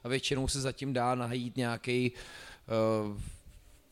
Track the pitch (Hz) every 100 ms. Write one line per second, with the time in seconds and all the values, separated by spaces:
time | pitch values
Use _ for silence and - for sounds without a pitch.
0 | 120 131 - 135 127 139 131 123 139 127
1 | 123 127 117 123 120 127 120 117 - 123
2 | 123 - - - - - - 113 110 110
3 | 107 104 - - - - - - -